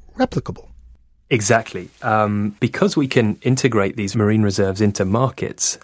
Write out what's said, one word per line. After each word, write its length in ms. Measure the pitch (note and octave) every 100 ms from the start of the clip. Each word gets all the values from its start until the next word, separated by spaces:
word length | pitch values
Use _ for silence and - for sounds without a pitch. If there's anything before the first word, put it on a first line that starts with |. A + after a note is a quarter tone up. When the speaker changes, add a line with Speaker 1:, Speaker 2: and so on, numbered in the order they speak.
| - -
Speaker 1:
replicable? 520 | B3+ - - - - - - - _ _ -
Speaker 2:
Exactly. 580 | A2+ G2+ A2+ - F#2 F2+ _
Um, 520 | A#2+ A2 G#2 G#2 G#2 -
because 360 | - - G3+ E3
we 120 | C3+
can 320 | B2 G#2+ G#2+
integrate 540 | B2+ C3 C3 G#2+ G2 G#2+
these 200 | G2 A2+
marine 280 | G#2 A2
reserves 360 | G#2 F#2+ G2 F#2+
into 260 | G#2 G2+ F#2+
markets 720 | A2+ C3 - - - - -